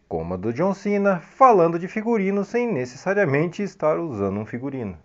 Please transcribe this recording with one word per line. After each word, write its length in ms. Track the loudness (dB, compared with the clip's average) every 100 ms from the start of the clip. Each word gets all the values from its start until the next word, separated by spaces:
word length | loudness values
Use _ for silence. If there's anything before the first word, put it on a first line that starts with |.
| _
como 280 | -8 -4 -4
a 20 |
do 160 | -4
John 220 | -2 -2 -2
Cena 440 | -2 0 2 0
falando 600 | -6 4 6 8 4 2
de 80 | -4
figurino 580 | -6 -2 0 0 -2 -2
sem 260 | -2 -2
necessariamente 920 | -2 -4 -6 -2 0 2 2 0 -4
estar 340 | -8 -2 0 0
usando 420 | -2 -4 -2 -2
um 60 | -6
figurino. 500 | -8 -8 -8 -8 -10